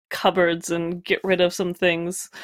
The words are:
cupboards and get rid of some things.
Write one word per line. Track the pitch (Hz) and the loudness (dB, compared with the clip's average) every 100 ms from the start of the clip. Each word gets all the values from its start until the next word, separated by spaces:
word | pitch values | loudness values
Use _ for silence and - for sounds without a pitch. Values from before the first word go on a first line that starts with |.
| - | -12
cupboards | - 196 185 170 170 - | 0 2 4 2 2 -2
and | 170 170 175 | -4 -2 -4
get | - - | -2 -2
rid | 190 185 | 2 2
of | 175 | 2
some | - 180 | 2 -4
things. | 175 185 170 170 190 - - | 0 2 2 -2 -6 -10 -14